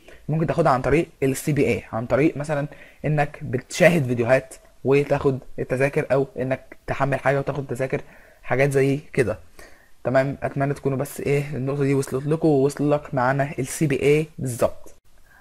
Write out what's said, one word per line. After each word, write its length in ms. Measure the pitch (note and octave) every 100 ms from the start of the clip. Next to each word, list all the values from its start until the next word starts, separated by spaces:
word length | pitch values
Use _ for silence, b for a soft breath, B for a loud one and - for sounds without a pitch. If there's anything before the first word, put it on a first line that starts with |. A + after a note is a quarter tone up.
| b b -
ممكن 180 | D#3 D#3+
تاخدها 240 | - D#3+
عن 100 | B2+
طريق 260 | C3 D3 E3+ -
السي 280 | C3+ C3+ -
بي 160 | D3 E3+
اي، 160 | G#2+ -
عن 120 | A2+ A#2+
طريق 320 | A#2+ D#3 C3+
مثلًا 300 | D3 D3 D3 B B B D#3
انك 340 | D3+ C#3+ -
بتشاهد 640 | B2 A#2+ - - E3 F3 B2
فيديوهات 500 | A#2+ A#2 C3 - - - -
وتاخد 560 | B2 C#3 C#3+ C#3+ C#3+ C3 - -
التذاكر، 460 | D3 C3 C#3 D3+ C#3+
او 160 | C3+ C3+ -
انك 380 | B2+ C3 - - -
تحمل 320 | B2 C#3 C3+
حاجه 200 | C3+ C#3
وتاخد 280 | C#3 C#3+ C3+
تذاكر، 340 | A#2+ C3 - - b b b
حاجات 280 | - B2+ C#3+
زي 280 | C#3 C3+ C#3 -
كده. 260 | - A2 G#2 - B B B B B
تمام. 340 | A#2+ C3 C#3 -
اتمنى 300 | C3 - C#3
تكونوا 240 | C#3 C#3 C3
بس 240 | C#3+ -
ايه 220 | - C#3+ C#3+
النقطه 300 | C#3 C3 C#3+
دي 100 | C#3
وصلت 340 | C#3 C3+ C3 C#3+
لكم 200 | D#3 D#3+
ووصل 440 | C#3+ C3+ C#3+ C#3+
لك 240 | D3 - C3+
معانا 340 | B2 C#3 C#3 E3
السي 280 | C3 - D#3
بي 140 | B2+
اي 240 | C#3 D3+ D#3+ -
بالظبط. 580 | C3 A#2+ A2 - - - - - b b